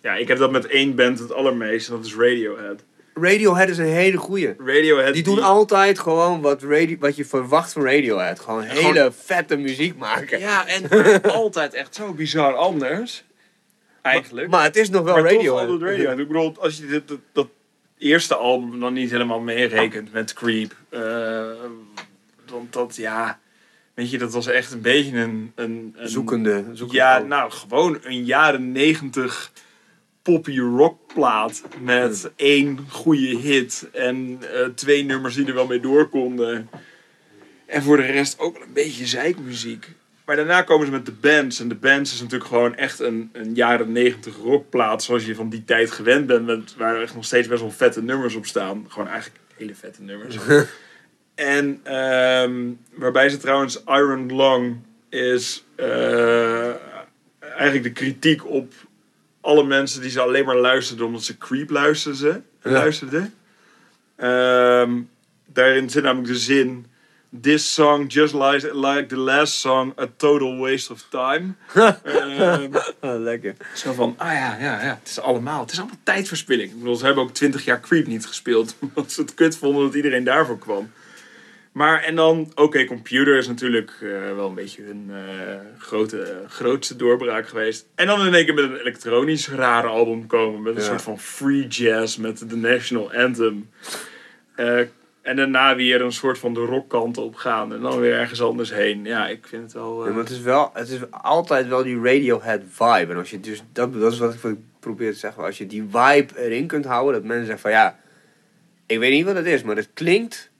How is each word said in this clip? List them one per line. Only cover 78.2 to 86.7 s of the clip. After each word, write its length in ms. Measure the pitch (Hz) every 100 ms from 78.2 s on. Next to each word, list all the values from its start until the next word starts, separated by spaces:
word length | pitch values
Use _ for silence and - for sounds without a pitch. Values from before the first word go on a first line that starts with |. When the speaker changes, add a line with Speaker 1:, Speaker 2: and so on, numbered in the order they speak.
| -
Speaker 1:
gespeeld, 500 | - - 113 113 -
<laughs> 80 | 139
omdat 180 | - 139
ze 80 | -
het 140 | 151
kut 220 | - 165 160
vonden 280 | 143 143
dat 100 | 139
iedereen 300 | 143 143 127
daarvoor 340 | 123 139 147 107
kwam. 320 | - 101 113 _ - - - - - - _
Maar, 300 | 135 151 160
en 120 | 160 160
dan, 360 | 160 165 156
oké, 300 | - 151 143
Computer 520 | 131 120 - 127 139 135
is 100 | 120
natuurlijk, 420 | 117 123 113 101 -
eh, 80 | 107 98 98
wel 140 | 98 98
een 60 |
beetje 280 | 95 98 -
hun, 280 | 104 104 101
eh, 440 | 98 95 95 95 98 101 127
grote, 640 | - 110 107 107 90 92 98
grootste 480 | - 123